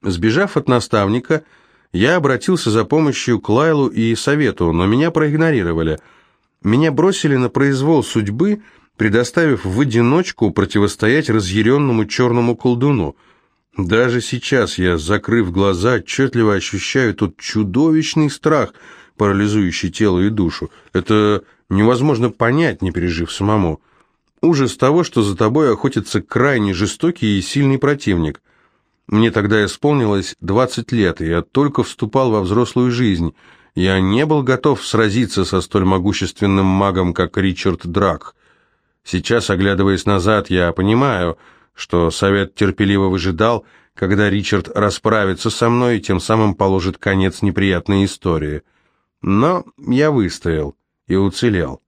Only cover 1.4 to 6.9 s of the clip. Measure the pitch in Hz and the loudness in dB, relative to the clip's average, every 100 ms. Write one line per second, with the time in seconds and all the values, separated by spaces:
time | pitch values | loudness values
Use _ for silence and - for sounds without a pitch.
1.4 | - _ _ _ _ 87 117 175 139 127 | -4 _ _ _ _ 0 2 2 2 0
2.4 | - 180 - 110 104 151 156 123 - 117 | 0 0 2 0 2 2 2 -2 -2 -2
3.4 | - 110 160 151 131 - 113 110 - 151 | 0 2 2 2 0 0 -2 0 0 0
4.4 | 131 92 85 82 95 117 165 165 151 151 | 0 0 0 2 2 2 0 0 0 0
5.4 | 165 135 87 82 80 76 _ _ _ _ | 0 0 0 -2 -2 -4 _ _ _ _
6.4 | _ _ 98 117 160 | _ _ 0 2 2